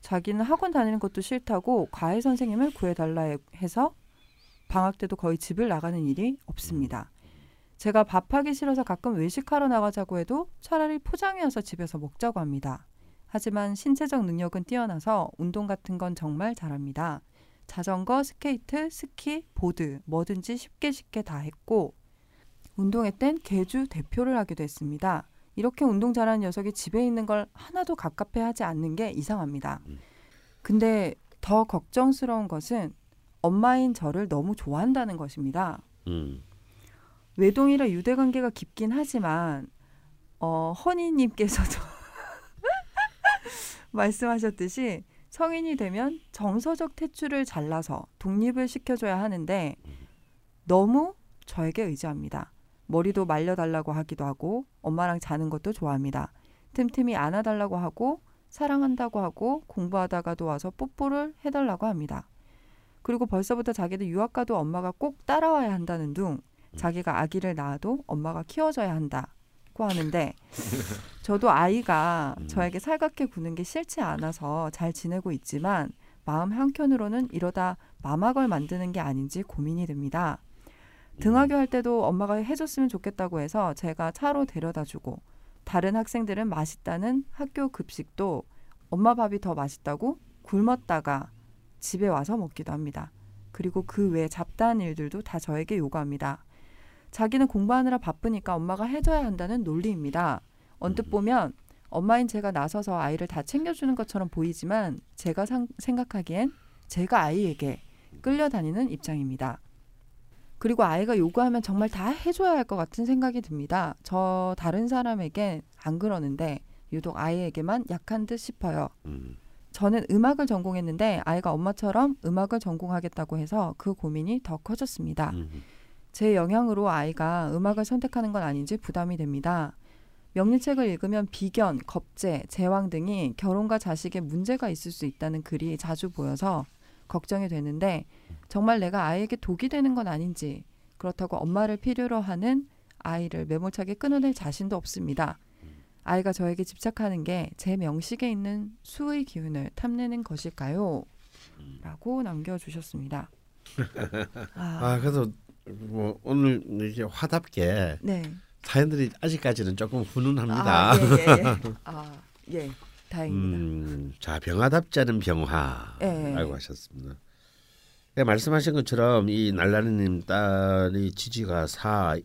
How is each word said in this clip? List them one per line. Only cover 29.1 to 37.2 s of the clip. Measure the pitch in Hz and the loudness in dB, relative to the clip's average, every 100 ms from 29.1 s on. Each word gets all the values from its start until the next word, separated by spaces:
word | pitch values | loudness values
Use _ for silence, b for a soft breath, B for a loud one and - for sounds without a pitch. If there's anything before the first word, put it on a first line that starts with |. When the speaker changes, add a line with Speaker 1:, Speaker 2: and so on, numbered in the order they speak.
Speaker 1:
이상합니다. | 151 139 214 151 143 143 139 71 | -4 -4 -2 -2 -6 -6 -8 -10
Speaker 2:
음. | 69 B B B B B B | -16 B B B B B B
Speaker 1:
근데 | - 214 226 220 185 - - - | 2 4 4 4 0 -4 -16 -14
더 | - 214 | 2 4
걱정스러운 | 220 180 - - 262 269 254 226 208 | 4 -2 -2 4 4 4 0 -2 -2
것은 | 156 151 233 170 - _ _ _ _ | -6 -2 -2 -2 -8 _ _ _ _
엄마인 | 170 190 240 254 262 | 2 4 6 6 4
저를 | 233 156 165 202 | 2 -2 -2 0
너무 | 147 165 208 | 0 0 -4
좋아한다는 | - 147 220 262 233 170 | -4 0 2 2 0 -4
것입니다. | 143 143 139 151 185 - - _ - | -8 -6 -4 -2 -2 -4 -14 _ -6
Speaker 2:
음. | 85 73 67 - b b b b b b b | -4 -4 -8 -14 b b b b b b b